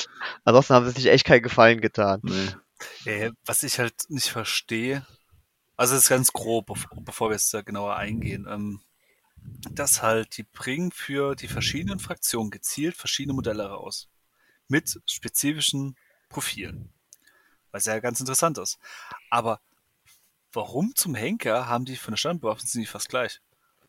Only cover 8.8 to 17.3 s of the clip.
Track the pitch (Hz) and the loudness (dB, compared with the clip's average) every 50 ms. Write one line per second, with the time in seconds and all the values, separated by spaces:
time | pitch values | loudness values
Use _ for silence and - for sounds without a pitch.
8.8 | - _ _ _ _ _ _ _ _ _ _ - - - - - - - - - | -14 _ _ _ _ _ _ _ _ _ _ -20 -20 -18 -18 -16 -16 -12 -8 -4
9.8 | 143 - - - - 110 110 113 110 - - - 107 - _ - - 127 127 151 | -2 0 0 2 2 2 2 2 0 -4 -8 -14 -16 -16 _ -10 -8 -6 -4 -2
10.8 | 180 180 - - - - 135 139 139 139 139 - - - - - - - - 143 | -2 -4 -4 -6 -8 -6 -2 -2 -2 -2 -2 -4 -8 -8 -6 -4 -2 -2 -2 -2
11.8 | 170 190 202 185 - - - - - - - 120 110 104 98 101 - - - - | -4 -6 -6 -6 -8 -10 -8 -6 -4 -2 -2 -2 -2 -4 -6 -8 -8 -8 -6 -4
12.8 | 147 170 170 - - 127 - - 139 147 135 135 113 117 104 104 101 98 98 - | -4 -4 -4 -6 -6 -4 -4 -4 -4 -4 -4 -2 -2 -2 -4 -4 -4 -6 -8 -12
13.8 | - - - - - - _ _ _ _ _ _ _ _ _ _ _ - 135 156 | -12 -10 -12 -12 -12 -14 _ _ _ _ _ _ _ _ _ _ _ -2 -2 0
14.8 | 156 - - - - - - - - 220 - - - 143 156 156 143 - - 139 | 0 -2 -6 -8 -8 -8 -8 -8 -8 -6 -4 -2 -2 -2 -2 0 -2 -2 -2 -2
15.8 | 139 139 131 - _ _ _ _ _ _ - - - - - - 95 87 - - | -4 -8 -10 -14 _ _ _ _ _ _ -10 -8 -6 -6 -6 -8 -10 -10 -10 -12
16.8 | - - - _ _ _ - - _ _ | -14 -16 -18 _ _ _ -20 -20 _ _